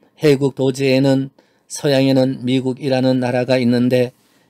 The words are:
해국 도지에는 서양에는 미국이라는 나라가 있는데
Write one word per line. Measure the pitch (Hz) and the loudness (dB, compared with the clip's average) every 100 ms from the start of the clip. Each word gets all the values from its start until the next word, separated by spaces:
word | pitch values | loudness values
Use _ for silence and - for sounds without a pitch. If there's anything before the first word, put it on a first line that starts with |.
| _ _ | _ _
해국 | 156 135 139 - | 2 2 0 -2
도지에는 | 135 131 135 131 139 135 135 - _ _ _ | -4 -2 0 2 2 0 -2 -12 _ _ _
서양에는 | - 151 135 135 131 131 135 123 | -6 -2 2 2 2 0 -2 -2
미국이라는 | 131 127 120 147 131 131 127 | -2 -2 -6 -4 0 0 0
나라가 | 123 123 123 131 | -2 -4 0 0
있는데 | 120 123 123 127 123 - _ _ _ | 2 0 0 0 -2 -6 _ _ _